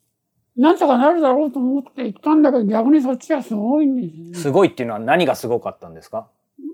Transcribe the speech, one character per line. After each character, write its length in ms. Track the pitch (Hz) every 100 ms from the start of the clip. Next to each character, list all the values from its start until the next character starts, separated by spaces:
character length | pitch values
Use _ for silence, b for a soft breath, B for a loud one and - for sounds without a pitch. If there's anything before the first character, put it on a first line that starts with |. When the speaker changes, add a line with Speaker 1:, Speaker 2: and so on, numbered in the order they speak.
| _ _ _ _ _ 240
Speaker 1:
な 120 | 294
ん 60 | 370
と 80 | 302
か 100 | 247
な 160 | 285
る 80 | 339
だ 120 | 285
ろ 140 | 262 302
う 60 |
と 60 | 269
思 220 | 247 277
っ 20 |
て 220 | 254 - 240
行 100 | -
っ 20 |
た 120 | 302
ん 80 | 311
だ 80 | 285
け 60 | 262
ど、 60 |
逆 260 | 202 226 233
に 120 | 311
そ 100 | 254
っ 40 | 254
ち 100 | -
が 140 | 285
す 120 | -
ご 280 | 214 214 294
い 40 | 285
ん 100 | 254
で 120 | 180
す 80 | 156
よ 80 |
ね。 100 | 170
Speaker 2:
す 160 | 175 151
ご 140 | 147
い 40 | 185
っ 20 |
て 100 | -
い 40 | 120
う 20 |
の 60 |
は 60 | 107
何 260 | 113 170 151
が 80 |
す 140 | 113 120
ご 120 | 117
か 100 | 92
っ 80 | -
た 100 | 87
ん 60 |
で 60 | 80
す 80 | -
か？ 180 | 110 110 _ _ _ -